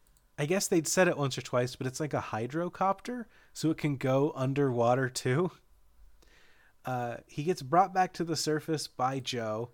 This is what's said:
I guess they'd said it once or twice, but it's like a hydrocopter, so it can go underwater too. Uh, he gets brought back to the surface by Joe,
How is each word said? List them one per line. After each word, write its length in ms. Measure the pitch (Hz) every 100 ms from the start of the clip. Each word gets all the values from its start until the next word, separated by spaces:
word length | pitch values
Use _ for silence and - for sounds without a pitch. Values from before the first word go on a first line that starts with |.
| _ _ _ -
I 80 | 147
guess 220 | 190 -
they'd 200 | 175 147
said 200 | - 180
it 100 | 143
once 200 | 143 127
or 40 |
twice, 340 | - 123 123 -
but 120 | 127
it's 120 | 127
like 140 | 151
a 80 | 131
hydrocopter, 1040 | - 107 123 156 175 - 190 196 - 247 220 - -
so 160 | - 151
it 60 | 156
can 200 | 151 135
go 340 | 131 131 151 131
underwater 760 | 131 135 139 120 117 127 127
too. 420 | - 131 131 180 - _ - - - - - - - - _ _ _ -
Uh, 320 | 127 120 117 -
he 160 | -
gets 180 | 151 180
brought 300 | 131 170 190
back 200 | 185 180
to 100 | -
the 120 | 170 156
surface 520 | - 151 156 156 -
by 320 | - 127 135
Joe, 520 | 123 123 110 107 120